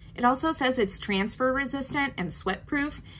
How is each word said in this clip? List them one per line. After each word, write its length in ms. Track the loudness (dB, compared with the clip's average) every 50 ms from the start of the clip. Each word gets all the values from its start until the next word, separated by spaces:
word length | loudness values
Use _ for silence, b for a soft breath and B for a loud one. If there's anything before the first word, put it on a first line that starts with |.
| B B B
It 80 | 2 4
also 280 | 4 4 4 2 0
says 260 | 2 2 2 2 4 4
it's 200 | 2 2 0 -2
transfer 540 | -2 0 2 2 2 0 0 0 2 2
resistant 600 | 2 2 0 0 -2 -2 -4 -2 0 0 0 0 -2
and 160 | -4 -4 -4
sweat 320 | -4 -2 -2 -2 -2 -2 -4
proof, 380 | -2 0 0 0 -2 -4 -8 B B B